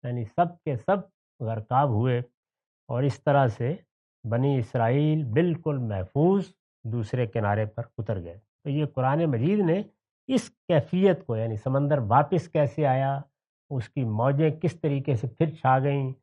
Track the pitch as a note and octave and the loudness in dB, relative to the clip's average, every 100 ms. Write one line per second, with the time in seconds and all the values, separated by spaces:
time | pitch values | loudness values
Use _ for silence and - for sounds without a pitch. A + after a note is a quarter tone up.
0 | B2+ B2 A2 - F3 F3 - B2 - G3 | -6 -6 -6 -2 -2 -2 -6 -6 0 -2
1 | - _ _ _ A2 A2+ G#2+ B2+ C#3+ G#2+ | -2 _ _ _ -6 -6 0 2 2 2
2 | B2+ B2 B2 _ _ _ _ _ _ A#2+ | 2 0 -4 _ _ _ _ _ _ -2
3 | C#3+ - - C#3+ C3 G2+ A#2+ F#3 _ _ | -2 -2 2 4 2 0 -6 -6 _ _
4 | _ _ A2+ A2+ C3+ C3+ A2 B2+ A#2 C3+ | _ _ -4 0 0 0 -2 0 2 2
5 | D3+ D#3 C#3 A2+ F3+ D#3+ - C#3+ A#2+ G2 | 2 0 0 0 0 0 -4 -4 -4 -6
6 | F#2 C#3 E3 G3 - _ _ _ A#2 A#2+ | -4 0 2 2 -2 _ _ _ -8 -6
7 | G#2+ B2 A#2 A2+ G#2 G#2+ G#2+ - A#2 - | -4 -4 -2 -2 0 0 -2 -6 -12 -10
8 | A2 G2+ E2+ F2+ _ _ D3 C#3+ D3 - | -6 -6 -8 -16 _ _ -6 -4 -4 0
9 | E3 E3 E3 B2 C3+ G#3 F3+ F3+ G#3 _ | 0 2 0 0 0 2 2 0 -2 _
10 | _ _ - C4 - _ _ D#3+ D3+ F3+ | _ _ -2 -2 -2 _ _ 0 2 2
11 | G3 F3+ - A2 A2+ G#2+ C3 C3+ C#3 D3 | 2 2 -2 -4 -4 -4 -2 0 2 0
12 | G#2+ B2 D3+ F3+ - D#3+ C#3 - D3 C3 | 4 2 4 0 0 0 0 0 0 2
13 | C3+ C#3 - _ _ _ _ C3+ A2 - | 0 -4 -8 _ _ _ _ -8 -6 -4
14 | A#2+ G#2+ B2+ C#3 D#3+ D#3 F3 - D#3 C#3 | -2 0 0 2 0 0 -4 -2 -4 -2
15 | C3+ B2 B2+ - D#3+ - C3 C3 C#3 C#3 | -2 -2 -2 -2 -2 0 2 4 2 0
16 | C3+ C3 | -4 -8